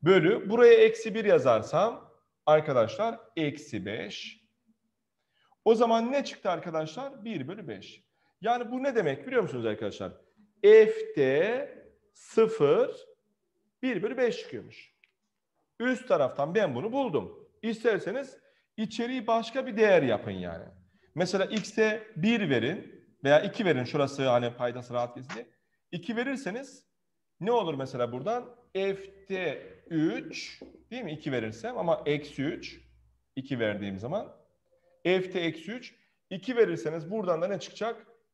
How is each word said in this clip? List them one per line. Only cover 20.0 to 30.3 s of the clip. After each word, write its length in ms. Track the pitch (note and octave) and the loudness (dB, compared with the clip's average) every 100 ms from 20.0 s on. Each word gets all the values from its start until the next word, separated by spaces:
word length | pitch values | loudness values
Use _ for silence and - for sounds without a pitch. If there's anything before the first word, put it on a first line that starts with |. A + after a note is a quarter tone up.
yapın 280 | C#3 G#2+ - | 6 0 -2
yani. 340 | F#2+ F2+ E2 - - _ _ _ - | -8 -8 -10 -14 -20 _ _ _ -4
Mesela 280 | A3 F#3+ F#3+ | -2 0 -2
x'e 640 | A3 F3+ - A3 G#3+ - - | -2 -6 0 0 0 -8 -2
bir 340 | F#3+ A#3 G3 | 0 2 2
verin 560 | B2+ A2+ F#3+ - - _ _ | 0 0 -4 -10 -20 _ _
veya 180 | C3+ D3 | 4 4
iki 240 | G#3 - G3+ | 4 -2 0
verin. 180 | C3+ | 0
Şurası 440 | B2 D3+ C#3 - C3+ | 0 0 -2 0 2
hani 260 | B2 A#2+ | 2 2
paydası 400 | A#2 B2 B2 A#2+ | -4 -6 -6 -8
rahat 200 | A#2+ A#2+ | -6 -6
kesildi. 360 | C3+ C3 G3+ B3 _ _ _ _ | -8 -14 -14 -14 _ _ _ _
İki 240 | E3+ - A3+ | -12 -8 -6
verirseniz 720 | B3 C4+ A3 G#3+ C#4 - _ _ _ _ _ _ | -4 -4 -6 -10 -12 -18 _ _ _ _ _ _
ne 120 | F3+ | 0
olur 220 | A#3+ F#3 | 0 0
mesela 380 | C#3 C3+ C3 A#2+ | -4 -6 -2 -2
buradan? 440 | B2 D3 A#3+ A#3+ - _ | -2 -4 -6 -6 -20 _
F'te 1000 | F#3+ G3 G3 - - - F#3+ F3 B2+ - - - | -4 -4 -4 -10 -20 -10 -6 -4 -6 -12 -20 -6
üç, 720 | E3 D#3 A#3 - | 0 0 -2 -10